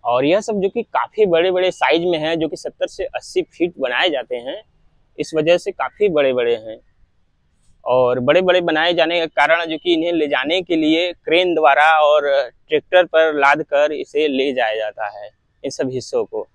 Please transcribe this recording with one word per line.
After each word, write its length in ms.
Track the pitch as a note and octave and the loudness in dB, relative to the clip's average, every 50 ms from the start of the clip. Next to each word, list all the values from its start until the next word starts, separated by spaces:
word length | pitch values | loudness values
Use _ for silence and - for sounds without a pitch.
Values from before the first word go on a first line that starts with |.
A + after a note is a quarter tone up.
| _ | _
और 200 | - A#2+ B2+ C3+ | 0 0 0 2
यह 160 | C#3+ F3 G#3 | 2 0 0
सब 200 | G#3+ - A3 G3+ | 0 -2 -4 -2
जो 80 | F#3 G3 | -2 -2
कि 140 | - A#3+ A3 | -2 -4 -8
काफी 440 | _ - - - - _ - G#3+ | _ -4 -4 -4 -4 _ 0 2
बड़े-बड़े 440 | F#3+ E3 E3 E3+ F#3 F#3 F3+ F#3 F#3 | 2 4 2 2 2 2 0 0 -2
size 340 | E3+ - D#3+ C3 D3 E3+ E3+ | -2 0 0 2 2 2 2
में 140 | F3+ F3 D#3 | 0 -2 -2
है, 180 | D3+ D#3+ E3 | -2 -4 -2
जो 120 | E3 D#3 D#3 | -2 -4 -6
कि 80 | C3+ | -6
सत्तर 300 | - - D3 - _ F#3 | -8 -12 -14 -8 _ -8
से 180 | F#3 - - F#3 | -8 -6 -10 -10
अस्सी 380 | - - - - - - F#3 E3 | -10 -10 -12 -14 -6 -4 -4 -4
फीट 320 | _ _ - E3 F3+ E3+ - | _ _ -4 -4 -4 -4 -6
बनाए 300 | C3+ B2 A#2+ B2+ E3+ F#3 | -6 -4 -2 0 0 0
जाते 260 | D3+ C3 A#2 _ B2 | -2 -4 -6 _ -10
हैं, 260 | A#2+ A#2 C3 E3 G#3 - _ _ _ _ _ _ _ _ _ _ - | -10 -8 -10 -12 -12 -14 _ _ _ _ _ _ _ _ _ _ -12
इस 160 | D3 - - | -10 -6 -4
वजह 240 | D#3 D#3 D#3+ F3 F3 | -2 2 2 2 2
से 120 | - G3+ | 0 -6
काफी 380 | F#3+ - C#3 C3 _ _ G#3 G#3 | -8 -6 -8 -8 _ _ -2 0
बड़े-बड़े 480 | E3+ D3+ C#3+ C3+ B2+ B2 A#2+ A#2 A#2 | 2 2 0 2 0 0 0 0 -2
हैं। 240 | A2+ A2 A2+ A2 - _ _ _ _ _ _ _ _ _ _ _ _ _ _ _ _ _ _ _ _ _ | -4 -6 -14 -18 -18 _ _ _ _ _ _ _ _ _ _ _ _ _ _ _ _ _ _ _ _ _
और 360 | - B2 B2+ B2+ B2 B2+ B2+ | 0 2 4 4 2 2 0
बड़े-बड़े 400 | B2 C3 D3+ F3+ F#3+ F3+ F3 F3+ | 2 2 2 4 4 4 2 2
बनाए 340 | F3 E3+ D#3 D#3 D#3+ F3 F3 | 2 0 0 0 0 0 0
जाने 260 | E3 E3 D#3 E3+ F3 | 0 0 0 0 -2
के 60 | E3 | -4
कारण 380 | E3 _ - C#3+ D3 D#3+ E3+ E3+ | -4 _ 0 2 2 2 0 0
जो 140 | E3 D#3 D3+ | -4 -8 -6
कि 160 | - F3+ E3+ | -2 0 0
इन्हें 180 | D#3+ D#3+ E3+ F3 | 0 0 -2 -2
ले 140 | E3 D3+ | -2 -2
जाने 360 | C#3+ C#3+ C3+ B2+ C#3+ E3+ F#3+ F3+ | 0 -2 -2 -2 -2 -2 -4 -2
के 140 | - F3 | -2 -2
लिए 360 | D#3+ D#3 D3+ D#3 E3 F3 F3+ E3+ | 0 2 2 2 0 0 -2 -6
crane 420 | _ _ - D#3 D3+ F#3 F3+ E3+ | _ _ 0 0 2 2 2 0
द्वारा 360 | D#3 D#3 D3 C#3 C#3+ D3 D#3+ D#3+ D#3 | 2 4 4 4 6 4 4 4 4
और 500 | D#3 D3 D3+ D3+ C#3+ C#3+ C#3 C3+ C3+ A#2+ _ _ _ _ | 4 4 4 2 2 2 0 0 -2 -4 _ _ _ _
tractor 360 | D#3 D3+ - _ - F3+ F3+ | -4 -4 -2 _ 2 2 2
पर 300 | E3+ - D#3+ D#3+ D#3+ D3+ | 4 2 2 2 2 2
लाद 280 | D3 C#3 C#3 C#3+ D3+ D#3 | 2 2 2 2 2 0
कर 300 | _ D3 C#3 D3 D3+ D#3 | _ 0 0 0 0 -2
इसे 360 | C#3+ C3+ _ - D3+ D#3 D3+ | -6 -8 _ -4 -2 -2 0
ले 240 | C3+ C3 C3+ C#3+ C3 | 0 0 -2 -2 0
जाया 240 | B2+ A#2+ A2 A2 | -2 -2 -2 -2
जाता 320 | A2 G#2+ G#2+ G2+ - A2 G#2 G#2 G#2 | -4 -6 -6 -8 -8 -10 -10 -10 -12
है 120 | G#2 G#2+ _ _ _ _ _ _ - | -18 -18 _ _ _ _ _ _ -12
इन 60 | C#3 | -12
सब 200 | - - D#3 C3 | -8 -6 -8 -6
हिस्सों 340 | B2+ B2+ A#2 - - B2 A2 | -6 -8 -10 -6 -4 -4 -4
को। 240 | - - G#2+ G2 _ | -4 -6 -12 -12 _